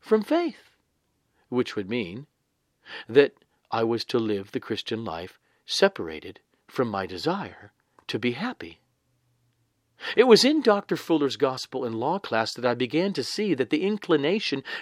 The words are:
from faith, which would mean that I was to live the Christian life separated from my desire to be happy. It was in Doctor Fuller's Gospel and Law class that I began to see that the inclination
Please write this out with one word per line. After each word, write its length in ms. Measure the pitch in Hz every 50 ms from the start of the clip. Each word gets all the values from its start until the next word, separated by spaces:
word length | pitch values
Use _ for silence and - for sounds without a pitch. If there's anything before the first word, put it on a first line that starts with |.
from 220 | _ - 220 220 202
faith, 520 | - 294 339 349 311 - - - _ _ _ _ _ _ _ _ _ _ _ _ _ _ _ _ _
which 260 | 123 123 120 - -
would 140 | 107 98 92
mean 360 | 117 123 104 85 92 120 151 - _ _ _ _ _ _ _ _ _ _ _ - - - - -
that 280 | 113 139 143 143 - _ _ _ _ _ _ _
I 140 | - 117 113
was 220 | 113 117 113 -
to 120 | - - 120
live 340 | 113 107 104 98 98 - -
the 60 | 127
Christian 460 | - - 113 - - - 117 110 113
life 340 | 104 80 82 90 92 - _ _ _ _ _ _
separated 760 | - - - 196 196 - - 95 80 80 76 - 95 - - _ _ _ _ _
from 220 | - - - 127 117
my 160 | 104 95 92
desire 680 | 87 92 87 - 156 180 202 165 95 - - - - _ _ _ _ _ _ _
to 120 | - - 113
be 140 | 120 123 120
happy. 460 | 135 202 254 240 - - 82 85 _ _ _ _ _ _ _ _ _ _ _ _ _ _ _ _ _ _ _ _ _ _ _ _ _ - - -
It 80 | - 247
was 200 | - 220 - -
in 180 | 262 302 320 254
Doctor 340 | 233 202 202 - - 180
Fuller's 400 | 156 - - 165 151 143 135 110
Gospel 480 | 107 143 135 131 131 - - - 127 127
and 100 | 117 113
Law 240 | 110 120 147 175 196
class 340 | - - 120 113 113 - -
that 120 | - 117
I 80 | 123 120
began 380 | 120 127 117 143 160 185 202 180
to 100 | 147 123
see 320 | - - - 214 202 160
that 160 | 120 127 123
the 140 | 156 151 180
inclination 800 | 196 214 208 - - 165 147 139 151 190 220 - - 139 135 - - - -